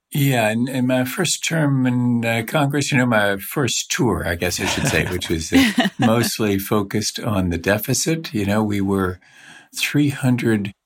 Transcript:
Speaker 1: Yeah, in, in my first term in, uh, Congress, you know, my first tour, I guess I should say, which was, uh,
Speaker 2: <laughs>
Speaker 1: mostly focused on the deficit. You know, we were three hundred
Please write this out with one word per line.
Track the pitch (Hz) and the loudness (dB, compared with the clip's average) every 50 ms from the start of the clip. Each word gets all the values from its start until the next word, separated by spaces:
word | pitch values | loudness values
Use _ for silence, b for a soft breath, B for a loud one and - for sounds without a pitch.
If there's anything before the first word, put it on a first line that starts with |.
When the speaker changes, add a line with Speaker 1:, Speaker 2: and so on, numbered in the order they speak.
| _ _ - | _ _ -2
Speaker 1:
Yeah, | 147 139 139 131 120 110 107 | 0 0 2 2 2 2 0
in, | 110 117 123 127 | 0 0 -2 -2
in | 131 131 123 | -2 -2 0
my | 127 127 127 127 | 0 2 0 0
first | 127 - - 180 - - - - | -2 -2 -2 -2 -2 -2 -4 -4
term | - 165 160 151 143 139 131 127 | -2 0 0 2 2 2 2 2
in, | 127 123 123 123 123 120 117 117 | 2 2 2 2 2 0 0 0
uh, | 117 113 117 120 | 0 -2 -2 -2
Congress, | - - 156 143 139 143 147 135 - | -2 0 0 0 0 0 -2 -2 0
you | - 123 | 0 2
know, | 127 | 2
my | 123 117 107 101 101 101 | 2 2 2 2 2 0
first | 98 - - - 156 143 - - - - - | -2 -6 -6 -4 -2 -2 -2 -2 -4 -4 -4
tour, | - - 151 117 92 80 80 | -2 0 0 0 0 0 -2
I | 87 85 | -4 -4
guess | 85 90 90 - - | -2 -2 -4 -2 -2
I | 101 | -4
should | - - 85 80 | -2 -2 -2 0
say, | 78 80 80 80 | 0 0 0 0
which | - 90 90 - - | -2 -4 -6 -4 -4
was, | 87 82 80 - - | -4 -4 -2 2 4
uh, | 262 269 226 196 - 226 202 - | 4 4 4 4 2 0 0 0
Speaker 2:
<laughs> | - | 0
Speaker 1:
mostly | - 113 110 120 113 208 - - 113 104 101 98 | 2 2 4 2 2 0 -2 -2 0 0 0 0
focused | 98 - 113 107 98 101 - 107 104 - - - | 0 0 0 0 0 0 -2 -2 -2 -4 -6 -6
on | 113 120 104 95 92 90 | -4 -2 0 0 0 0
the | 85 85 | -2 -2
deficit. | - - 120 113 - - 127 - - 165 160 165 160 - - | 0 0 0 0 0 -2 -2 -2 0 0 -2 -2 -4 -4 -4
You | 107 98 | -2 0
know, | 98 104 110 107 | 0 2 2 2
we | 104 104 101 | 0 0 0
were | 95 98 98 98 95 92 92 B B B B B B B B B B B - | 0 0 2 2 0 0 -2 B B B B B B B B B B B -8
three | - - - - 147 147 139 | -6 -4 0 2 2 2 2
hundred | 139 - - 127 123 120 120 117 110 104 98 98 - _ _ | 0 0 2 2 2 2 2 2 2 2 0 -4 -8 _ _